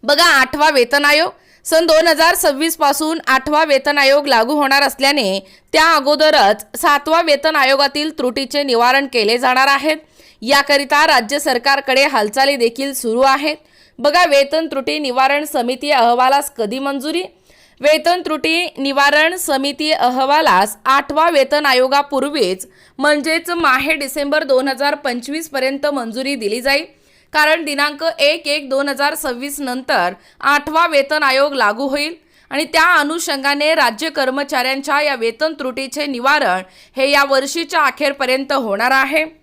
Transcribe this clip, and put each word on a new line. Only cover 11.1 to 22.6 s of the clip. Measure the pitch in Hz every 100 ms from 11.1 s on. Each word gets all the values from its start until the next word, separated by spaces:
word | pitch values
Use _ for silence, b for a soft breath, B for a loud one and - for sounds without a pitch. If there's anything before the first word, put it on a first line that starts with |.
| 277 214 285
सरकारकडे | 294 247 262 269 269 262
हालचाली | 277 262 226 269 269 277
देखील | 233 240 277
सुरू | 262 233 233
आहेत. | 269 269 294 302 b b b b
बघा, | 254 330
वेतन | 349 277 - 311 320
त्रुटी | 277 262 302
निवारण | 285 247 269 285
समिती | 302 285 240 262 294
अहवालास | 277 233 240 254 277 277 -
कधी | 214 254
मंजुरी? | 277 277 285 320 370 _ b b b b
वेतन | 269 311 330 359
त्रुटी | 311 311 320 330 349 -
निवारण | 277 277 277 294 320 359
समिती | 330 269 277 277 302
अहवालास | 311 247 254 269 294 311 185 208 -
आठवा | - 277 285 302 330
वेतन | 311 262 294 294
आयोगापूर्वीच | 254 254 277 277 277 277 294 185 185